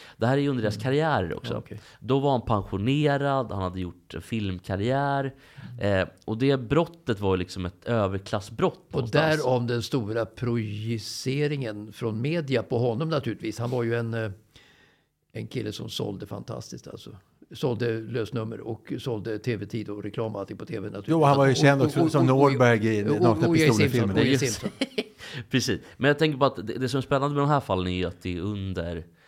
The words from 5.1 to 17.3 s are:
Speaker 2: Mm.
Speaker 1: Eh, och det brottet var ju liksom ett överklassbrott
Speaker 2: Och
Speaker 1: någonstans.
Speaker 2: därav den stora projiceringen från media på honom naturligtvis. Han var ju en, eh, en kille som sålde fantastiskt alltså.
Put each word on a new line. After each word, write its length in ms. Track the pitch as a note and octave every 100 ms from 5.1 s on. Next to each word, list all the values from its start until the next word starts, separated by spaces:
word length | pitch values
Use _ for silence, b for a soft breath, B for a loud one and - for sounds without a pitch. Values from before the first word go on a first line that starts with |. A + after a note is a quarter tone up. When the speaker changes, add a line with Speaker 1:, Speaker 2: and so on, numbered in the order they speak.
| C#3 C3+ - B B B -
Speaker 2:
Mm. 220 | G2+ F#2+
Speaker 1:
Eh, 60 | - -
och 140 | - A2
det 180 | C3+ C3+
brottet 640 | A2+ C#3+ E3 - - G2+
var 140 | G2+
ju 40 | F#2
liksom 280 | F#2 F#2+ F2
ett 180 | -
överklassbrott 920 | - A#2 G2 G2 F#2+ G#2+ - A2+ F3 - -
Speaker 2:
Och 60 |
Speaker 1:
någonstans. 420 | D3+ A#2+ D3 D#3+ D#3
Speaker 2:
därav 240 | B2+ B2+ A#2+
den 160 | A#2+
stora 440 | A2 C3+ G#2 A2+ A2
projiceringen 1700 | - A#2+ A#2+ G#2+ G#2 A2 A2+ - - C3 C3+ D3 D3 A#2+ G#2 G#2+
från 280 | - A#2 G#2+
media 420 | C3+ E3+ C#3 B2
på 160 | A2 B2
honom 300 | B2 A2+ D#3+
naturligtvis. 500 | D3+ A#2+ G#2 A2+ G#2+
Han 120 | B2
var 120 | B2+
ju 120 | A#2 A#2
en, 160 | A#2
eh, 160 | A2+ A2 G2 _ b b b b b b _ _
en 140 | A#2 A2+
kille 260 | B2 G#2+
som 160 | G2+ A#2
sålde 380 | - G#2+ G2 -
fantastiskt 640 | G#2+ A2+ A#2+ - A#2+ -
alltså. 220 | - A2+ G2+ _